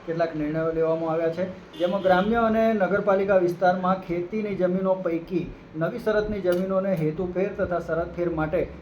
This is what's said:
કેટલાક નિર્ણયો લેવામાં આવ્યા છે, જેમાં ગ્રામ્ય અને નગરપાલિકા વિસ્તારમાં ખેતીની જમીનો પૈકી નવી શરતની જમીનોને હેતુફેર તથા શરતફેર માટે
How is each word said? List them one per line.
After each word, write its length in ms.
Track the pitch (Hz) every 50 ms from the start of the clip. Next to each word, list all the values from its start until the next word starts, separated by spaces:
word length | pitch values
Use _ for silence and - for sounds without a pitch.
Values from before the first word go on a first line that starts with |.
| -
કેટલાક 300 | 170 165 170 170 165 -
નિર્ણયો 360 | 151 151 147 156 160 160 165
લેવામાં 380 | 165 160 160 160 160 165 165 160
આવ્યા 180 | 160 165 165 165
છે, 160 | 160 180 185 185 - - - - - -
જેમાં 240 | 175 180 196 190
ગ્રામ્ય 340 | 175 185 180 180 202 214 233
અને 360 | 233 233 220 214 226 226 226
નગરપાલિકા 640 | 220 202 185 175 196 208 - 208 190 196 196 196 196
વિસ્તારમાં 680 | 190 175 175 170 - 190 180 185 190 185 185 190 185
ખેતીની 520 | - - 170 175 175 - 220 214 208 208 190
જમીનો 400 | - 180 180 185 190 190 190 185
પૈકી 520 | 190 185 170 170 165 - - 190 165 131 - - - - - -
નવી 220 | 160 165 180 240 226
શરતની 420 | - 220 214 208 208 214 214 196
જમીનોને 540 | 180 180 175 180 185 190 190 190 196 196 185
હેતુફેર 540 | 160 156 156 156 196 180 175 180 180 196 - - 202
તથા 200 | 185 180 175 170
શરતફેર 520 | 170 170 160 165 175 175 - 175 175 170
માટે 380 | 165 156 156 156 - 160 139 - - -